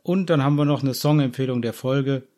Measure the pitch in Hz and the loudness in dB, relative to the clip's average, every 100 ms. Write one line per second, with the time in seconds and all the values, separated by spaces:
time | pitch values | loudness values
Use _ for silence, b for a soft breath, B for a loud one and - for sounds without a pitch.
0 | - 185 175 156 135 147 147 135 131 127 | -2 -2 2 2 2 2 2 0 -2 -2
1 | 147 151 131 123 131 123 117 - 131 135 | 2 2 2 -2 -4 -2 -4 -4 -2 -2
2 | 135 135 - | 0 -4 -6